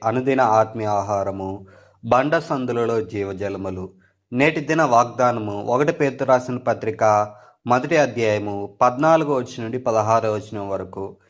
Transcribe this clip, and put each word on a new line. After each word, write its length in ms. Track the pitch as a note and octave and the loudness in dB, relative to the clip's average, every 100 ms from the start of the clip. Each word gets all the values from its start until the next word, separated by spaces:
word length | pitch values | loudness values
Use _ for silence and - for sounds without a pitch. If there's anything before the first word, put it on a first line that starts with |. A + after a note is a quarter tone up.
అనుదిన 360 | A2+ B2+ C3 C3 | -2 0 2 2
ఆత్మీయ 460 | A#2+ A2 A2 A2+ G#2+ | 4 4 2 0 -2
ఆహారము, 800 | G2+ G2+ G2+ G2 F#2+ F#2+ G2+ G2 - _ _ | -2 0 -2 -2 -4 -8 -10 -14 -20 _ _
బండ 340 | A#2 B2 C#3+ E3 | 0 2 2 0
సందులలో 640 | D#3 C#3+ B2 A#2+ A2+ A2+ | -2 -4 -2 -2 0 -2
జీవజలములు. 920 | G2 G2+ G2 F#2+ G2+ G2 F#2+ F2+ F#2 _ _ _ _ | -2 -4 -6 -4 -6 -6 -8 -8 -10 _ _ _ _
నేటి 280 | B2 D3+ D#3+ | 0 2 2
దిన 220 | C#3 D#3 | 0 0
వాగ్దానము 840 | D3 A#2 A#2+ A2+ B2 A2+ G#2+ G2+ | 4 4 4 2 0 0 -4 -6
ఒకటి 280 | A2 B2 D3 | -2 0 0
పేతురు 360 | E3 C#3+ B2 C3 | 0 -2 0 2
రాసిన 280 | B2+ B2+ B2 | 2 2 -4
పత్రిక 760 | - A2 A2 A2 A2 G#2 G#2 - - _ B2 | -2 -2 -4 0 2 4 0 -6 -20 _ 0
మొదటి 300 | B2 C#3+ E3 | 0 2 2
అధ్యాయము 840 | C3+ A#2 A2 G#2 G#2 G2+ G2+ - | 2 0 0 0 -2 -6 -8 0
పద్నాలుగో 540 | B2+ B2 D#3 E3 D3 | 2 2 4 4 2
వచనం 280 | C3+ B2 - | -2 -4 -8
నుండి 160 | A2+ B2+ | -8 -4
పదహారో 540 | B2+ A2 G#2+ A2+ A2 | 0 0 2 2 2
వచనం 360 | G#2+ - A2 G2 | -2 -6 -10 -6
వరకు. 480 | F#2+ F#2 F#2+ G2 - | -6 -8 -10 -12 -14